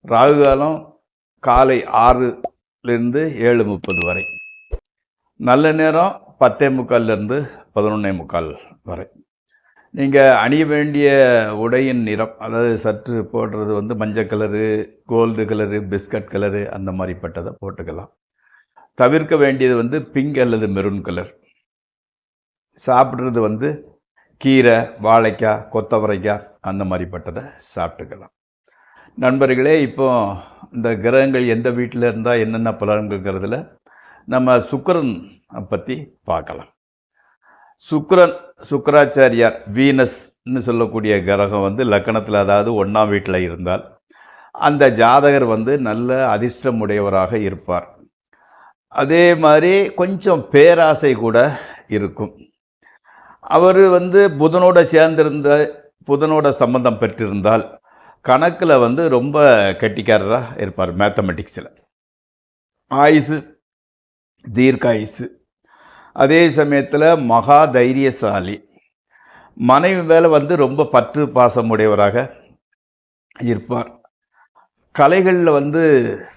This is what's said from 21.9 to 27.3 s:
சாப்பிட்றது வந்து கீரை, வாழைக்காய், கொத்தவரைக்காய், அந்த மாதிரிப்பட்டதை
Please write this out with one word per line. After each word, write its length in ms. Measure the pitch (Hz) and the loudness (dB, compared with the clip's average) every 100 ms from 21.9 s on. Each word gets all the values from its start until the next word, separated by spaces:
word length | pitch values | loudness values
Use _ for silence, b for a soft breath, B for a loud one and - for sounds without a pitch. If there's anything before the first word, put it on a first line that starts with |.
| _ _ _ _ _ _ _ _ - - | _ _ _ _ _ _ _ _ -12 -2
சாப்பிட்றது 540 | 123 131 123 127 117 | 2 2 0 -4 -2
வந்து 300 | 107 107 139 151 - _ _ _ _ _ | -2 -2 -6 -8 -14 _ _ _ _ _
கீரை, 380 | 135 135 120 113 113 - | 0 4 6 4 0 -4
வாழைக்காய், 600 | 107 113 113 - 110 107 - | 2 4 2 0 -2 -2 -4
கொத்தவரைக்காய், 760 | 110 104 113 107 101 104 104 - _ | -6 -2 -2 -2 -4 -4 -6 -8 _
அந்த 240 | 101 98 | -10 -8
மாதிரிப்பட்டதை 600 | 95 92 90 90 87 | -6 -6 -8 -12 -14